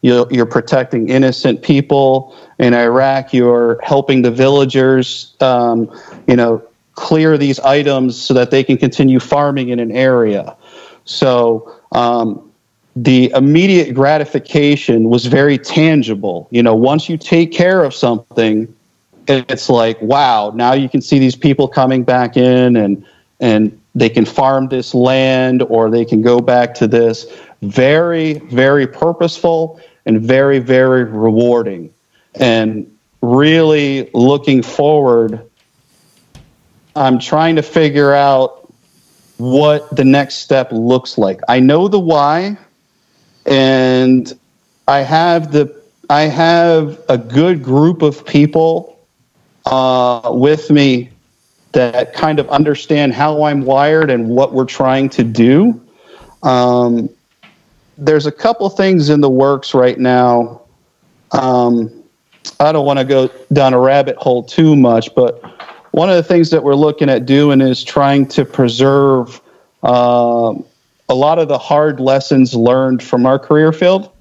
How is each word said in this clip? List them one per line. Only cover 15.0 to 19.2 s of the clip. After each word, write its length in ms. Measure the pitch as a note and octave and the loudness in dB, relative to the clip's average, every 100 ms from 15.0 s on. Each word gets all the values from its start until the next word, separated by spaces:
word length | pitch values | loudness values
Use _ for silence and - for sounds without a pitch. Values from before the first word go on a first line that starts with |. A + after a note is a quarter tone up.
| A2+ | 2
was 160 | B2 B2+ | 0 0
very 320 | C3+ C#3+ C3+ | 0 2 0
tangible. 920 | - - D#3+ D3+ A2+ G2+ G2+ E2+ - | -2 0 2 2 -2 -6 -6 -8 -6
You 120 | A#2+ | 0
know, 120 | A#2+ | 2
once 340 | A2 B2 D3+ - | 2 2 0 -4
you 80 | D#3+ | -10
take 340 | - E3 E3 | -2 0 0
care 320 | - F3 F#3+ | 0 0 2
of 100 | D3 | 0
something, 800 | - B2+ A2+ - - A2+ G#2+ A2+ - _ _ _ _ | -2 -4 -4 -6 -4 -2 -2 -6 -14 _ _ _ _